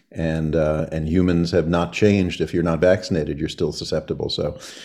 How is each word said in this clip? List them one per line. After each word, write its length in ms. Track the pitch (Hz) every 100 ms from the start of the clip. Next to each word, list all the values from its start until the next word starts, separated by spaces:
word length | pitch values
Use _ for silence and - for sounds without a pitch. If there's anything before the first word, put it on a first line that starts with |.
| _
And, 460 | - 82 80 80 78
uh, 300 | 76 78 80
and 160 | 80 76
humans 440 | 87 90 85 85
have 180 | 92 80
not 240 | 85 85
changed. 480 | - 107 101 92 80
If 120 | 80
you're 100 | 90
not 180 | 85 82
vaccinated, 580 | 90 95 - 87 76 73
you're 80 | 80
still 240 | - 80
susceptible. 560 | - 82 80 - 78 76
So 320 | - 82 - - -